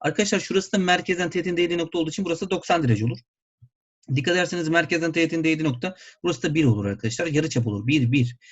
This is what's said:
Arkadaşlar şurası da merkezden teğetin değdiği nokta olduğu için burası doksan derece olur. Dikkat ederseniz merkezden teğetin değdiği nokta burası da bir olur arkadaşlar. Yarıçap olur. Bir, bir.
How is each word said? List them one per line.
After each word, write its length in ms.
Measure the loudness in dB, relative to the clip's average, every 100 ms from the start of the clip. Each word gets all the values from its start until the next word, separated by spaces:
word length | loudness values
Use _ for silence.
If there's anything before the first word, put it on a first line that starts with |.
Arkadaşlar 400 | -2 0 0 0
şurası 320 | 0 -2 0
da 60 | 0
merkezden 520 | 2 2 0 -2 -2
teğetin 260 | -2 -2 0
değdiği 220 | 0 0
nokta 200 | -2 -2
olduğu 120 | -2
için 140 | -2
burası 260 | -4 -4 -2
doksan 320 | -4 0 2
derece 220 | 4 2
olur. 140 | 0 -4 _ _ _ _ -20 _ _ _ -4
Dikkat 200 | -2 0
ederseniz 340 | 0 0 -2 0
merkezden 440 | 2 2 0 0
teğetin 320 | 0 0 2
değdiği 240 | 0 0 0
nokta 280 | -2 -6 -8 -18 -6
burası 200 | -4 -2
da 120 | -2
bir 100 | 2
olur 200 | 2 2
arkadaşlar. 420 | 0 -4 -4 -4 -2
Yarıçap 400 | -2 0 -2 -2
olur. 200 | -2 0
Bir, 260 | 2 2
bir. 240 | 2 0 -4 -20